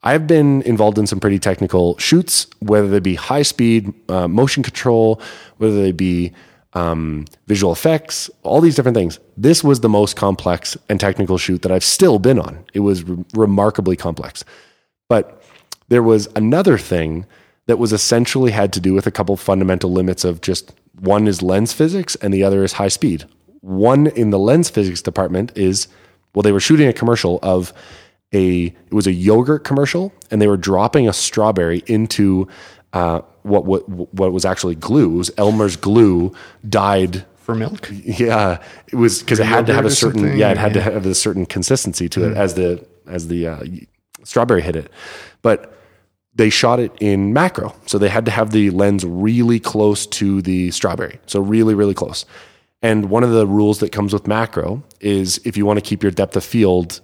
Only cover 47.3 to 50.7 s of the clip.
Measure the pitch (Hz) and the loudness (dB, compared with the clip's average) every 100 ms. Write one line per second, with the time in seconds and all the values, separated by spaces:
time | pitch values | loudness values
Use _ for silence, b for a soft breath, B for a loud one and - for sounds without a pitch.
47.3 | 123 180 - - - - 104 101 117 113 | 0 0 -2 -10 -12 -6 0 0 0 -2
48.3 | 104 110 107 101 92 101 101 90 87 104 | -2 0 2 2 2 2 0 -4 -2 -2
49.3 | 120 117 113 - 107 104 104 - - 98 | 0 2 0 -2 0 0 0 -6 -4 -2
50.3 | 98 92 92 90 | -2 -2 -2 -2